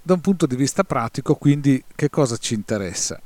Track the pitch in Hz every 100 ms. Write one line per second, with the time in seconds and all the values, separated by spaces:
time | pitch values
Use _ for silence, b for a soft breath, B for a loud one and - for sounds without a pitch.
0 | - 180 175 190 156 127 135 - 196 135
1 | 117 - - 156 147 143 143 131 - -
2 | 147 - 135 113 - 113 98 107 95 -
3 | - 82